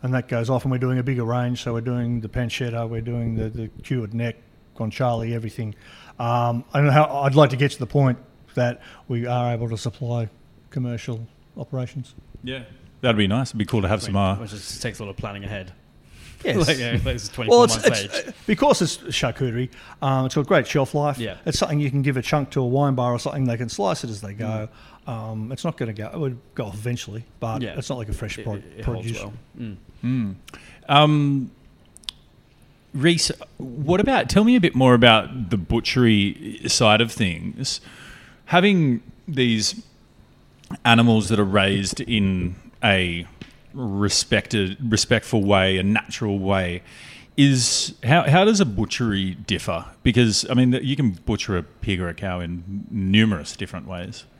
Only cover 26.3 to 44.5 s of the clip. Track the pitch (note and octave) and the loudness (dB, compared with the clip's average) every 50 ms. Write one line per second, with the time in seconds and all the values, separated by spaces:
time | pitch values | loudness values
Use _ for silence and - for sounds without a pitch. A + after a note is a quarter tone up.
26.3 | B2 A#2+ _ _ _ - B2+ G#2 G2 G#2+ G#2 B2 A#2+ A#2 - - G2+ A2 A#2 _ | -6 -8 _ _ _ -10 -10 -8 -10 -8 -6 -6 -6 -6 -8 -12 -12 -14 -14 _
27.3 | - - - A2+ A2 A2 A#2 G#2+ - - A#2+ - C#3 B2 A2 G#2 G2+ - - G#2+ | -14 -10 -8 -6 -6 -6 -8 -8 -8 -10 -8 -8 -8 -8 -6 -8 -8 -8 -8 -10
28.3 | - - G#2+ A#2 G#2 G2+ G#2+ F#2 D2+ F2+ A2 A#2 A#2+ G#2 A2 A2+ A#2 - G2 G2+ | -10 -10 -8 -8 -8 -8 -10 -16 -18 -8 -6 -6 -6 -6 -6 -8 -8 -8 -10 -14
29.3 | G#2+ A#2 - _ _ - A#2+ A2 G2+ F#2+ - - - - - A#2+ B2+ B2+ A#2 G2+ | -14 -18 -20 _ _ -14 -12 -12 -12 -16 -20 -20 -20 -8 -6 -4 -2 -2 -2 -4
30.3 | F#2+ F2+ - - - - - - - - - - C#3 C#3+ D3+ D3+ D3+ D3 D3 C#3+ | -6 -10 -16 -20 -20 -20 -20 -20 -20 -20 -4 2 4 4 6 6 4 4 2 2
31.3 | C#3+ C#3 B2+ - - _ _ - _ _ _ _ _ - - - - _ _ _ | 0 0 -2 -6 -12 _ _ -20 _ _ _ _ _ -16 -16 -16 -16 _ _ _
32.3 | _ _ _ _ _ _ _ _ _ _ _ _ _ C#3 C3 E3 F3 D#3+ - - | _ _ _ _ _ _ _ _ _ _ _ _ _ 0 2 2 2 2 0 -2
33.3 | C3+ - - - - - - C3 A#2+ D3 D3 C#3 F3 F#3 G#3+ C#4 C4+ A3 - C3+ | -4 -6 -12 -20 -16 -16 -14 -12 -8 -8 0 0 2 2 4 2 2 2 0 2
34.3 | - G3 G#3+ A3+ B3 B3 E3+ E3 - B2 C3 B2+ B2 A#2 A#2 A#2+ A2+ A2 F#2 C#2+ | 4 4 6 6 6 6 4 4 4 6 6 8 8 8 10 8 8 8 6 0
35.3 | - B2+ A#2 F2 F2+ G2+ E2+ - - A2+ - - - C3 B2 A#2 A2 G#2 G2 G2+ | -6 -8 -4 -2 -2 -4 -2 0 -2 -2 0 0 2 4 6 6 6 6 4 2
36.3 | - - - G#2+ G#2 - - A#2+ - - B2+ G#2+ G#2+ A2 A#2 A#2 - - A#2 F#2 | -2 -6 -12 -14 -12 -8 -4 -2 0 4 6 6 6 6 4 0 0 -2 -2 0
37.3 | E2+ D#2+ E2 F#2 - - C3+ - - - - - - - - - - - - - | 0 -4 -6 -10 -8 -8 -6 -6 -6 -8 -10 -16 -20 -20 -20 -20 -20 -20 -20 -20
38.3 | - _ _ - - F3 F3+ G#3 G3+ F3+ D#3+ C#3 B2 A#2 - - - - _ - | -20 _ _ 2 2 4 4 6 4 4 4 4 2 0 -2 -10 -20 -20 _ -8
39.3 | D#3 C3+ B2+ A#2+ A#2 A2 G#2 - - - - - _ _ _ _ _ _ - _ | 0 0 2 2 2 2 0 -2 -4 -6 -16 -20 _ _ _ _ _ _ -20 _
40.3 | _ _ _ _ _ _ - - - - _ A#2+ A#2 A#2 A#2 A#2+ A2+ A2 G#2+ F2+ | _ _ _ _ _ _ -16 -16 -16 -4 _ 4 6 6 6 6 4 4 2 2
41.3 | A2+ G#2 G#2 G2 F#2+ G#2 F#2+ G2 G2 G2 G2 F#2 - - - A2 A#2 G#2+ G2+ F#2+ | 2 2 2 2 2 2 2 4 2 0 -2 -4 -6 -8 -6 -2 -2 0 2 0
42.3 | F#2+ F#2 F2 F2 F2+ - - - - - - A2 G2 F#2+ F#2 F2 E2+ E2+ F2 - | 0 0 -2 -4 -6 -8 -16 -20 -16 -2 2 2 4 4 2 -2 -4 -6 -10 -12
43.3 | - - - - - - - - - C3+ B2+ A2 G2 G2 G2+ G2+ - - - - | -16 -20 -20 -20 -20 -20 -20 -18 -12 -8 -6 -4 -2 0 0 2 2 0 0 2
44.3 | C3 G#2 - - | 0 0 0 0